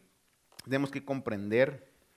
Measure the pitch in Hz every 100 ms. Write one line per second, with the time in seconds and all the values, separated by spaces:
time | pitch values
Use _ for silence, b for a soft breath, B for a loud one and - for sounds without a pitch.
0 | _ _ _ _ _ - - 135 139 139
1 | 139 135 120 101 101 117 139 139 - _
2 | _